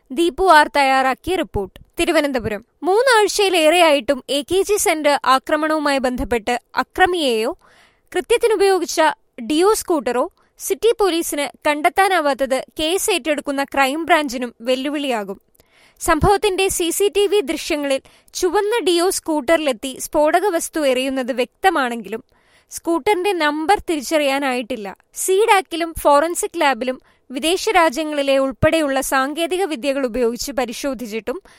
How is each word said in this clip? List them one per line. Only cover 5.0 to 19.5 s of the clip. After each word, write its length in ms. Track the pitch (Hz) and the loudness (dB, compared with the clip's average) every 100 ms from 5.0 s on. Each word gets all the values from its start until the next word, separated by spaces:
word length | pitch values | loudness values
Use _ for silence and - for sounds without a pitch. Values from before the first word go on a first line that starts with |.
| 294 285 - | 2 2 2
ആക്രമണവുമായി 760 | 262 - 311 311 311 294 277 | 0 2 -2 0 0 0 0
ബന്ധപ്പെട്ട് 540 | 247 247 262 240 208 247 _ - | -2 -4 -4 -4 -2 -6 _ -6
അക്രമിയെയോ 720 | - - 370 359 285 220 226 - _ _ _ _ _ | -4 0 2 2 0 0 -2 -6 _ _ _ _ _
കൃത്യത്തിനുപയോഗിച്ച 880 | 370 - 466 466 415 392 381 339 - 311 - _ - | -6 0 2 2 4 4 2 0 2 2 0 _ -12
ഡിയോ 280 | 226 302 381 | -2 2 2
സ്കൂട്ടറോ 500 | 440 - 269 240 240 311 _ _ - | 2 0 -2 0 -2 -2 _ _ -12
സിറ്റി 300 | - 392 440 | -6 0 0
പോലീസിന് 540 | 466 392 330 330 294 285 - | 2 2 0 -2 -4 -6 -4
കണ്ടെത്താനാവാത്തത് 960 | 302 294 320 - 381 359 294 254 269 262 - | -2 0 0 2 2 2 0 0 -2 -2 -4
കേസ് 360 | - 311 370 - | -6 -2 -2 0
ഏറ്റെടുക്കുന്ന 520 | 349 269 294 - 277 | -2 0 -4 -2 -4
ക്രൈംബ്രാഞ്ചിനും 880 | 277 269 262 302 330 330 294 247 247 - | -4 0 0 -2 0 0 0 -6 -8 -8
വെല്ലുവിളിയാകും. 800 | 233 254 277 294 285 233 196 196 _ _ _ _ _ - | -2 -2 -2 -4 -4 -4 -6 -12 _ _ _ _ _ -6
സംഭവത്തിന്റെ 640 | - 320 359 392 415 359 381 | 0 2 4 4 2 0 0
സി 180 | - 339 | 0 -2
സി 160 | - 403 | 0 0
ടി 160 | 392 403 | 2 2
വി 120 | 415 | 2
ദൃശ്യങ്ങളിൽ 600 | 277 320 - 302 285 269 - _ _ | 0 -4 -4 -2 -2 -2 -4 _ _
ചുവന്ന 400 | - 359 415 415 466 | -4 0 0 0 0
ഡിയോ 240 | 294 339 359 | 2 2 2
സ്കൂട്ടറിലെത്തി 840 | - - 302 240 | -2 -2 -2 2